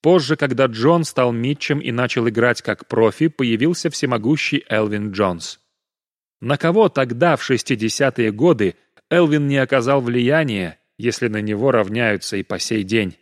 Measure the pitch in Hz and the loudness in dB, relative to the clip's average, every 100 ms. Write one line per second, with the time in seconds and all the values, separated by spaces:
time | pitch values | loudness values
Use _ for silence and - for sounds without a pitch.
0 | 156 180 131 151 143 120 135 110 131 170 | 4 2 2 -2 -2 0 0 2 2 2
1 | 156 - 123 117 123 143 - 147 - 120 | 0 0 0 0 -2 -4 -4 -4 -2 -2
2 | 123 123 117 110 120 120 - 104 - 110 | -2 0 0 2 0 0 -4 -6 -2 2
3 | 113 - 160 - 123 113 151 175 165 - | 2 2 -2 0 -2 2 0 0 -6 -4
4 | 135 117 113 151 - 135 - 110 107 104 | -2 0 0 0 0 -4 -2 -2 0 -2
5 | 104 98 101 85 - - _ _ _ _ | -6 0 0 -2 -10 -16 _ _ _ _
6 | _ _ _ _ 117 143 165 190 208 - | _ _ _ _ -4 0 2 4 2 2
7 | 131 123 170 139 - 123 - 117 110 - | -2 0 2 2 0 -2 0 -2 -2 0
8 | 139 123 113 104 170 127 98 - _ _ | -2 0 -2 2 2 2 0 -4 _ _
9 | _ 170 165 151 143 139 131 135 120 139 | _ 2 4 2 2 0 2 0 2 0
10 | 120 123 120 156 147 101 87 - _ - | 0 0 2 2 0 -2 -6 -10 _ -6
11 | 120 - 120 107 107 104 135 120 101 110 | -4 -2 -4 -4 -4 -2 2 2 0 0
12 | 113 101 - 98 - 92 - 110 95 113 | 0 -2 -4 -8 -6 -8 -4 -4 0 -2
13 | 95 - | -2 -8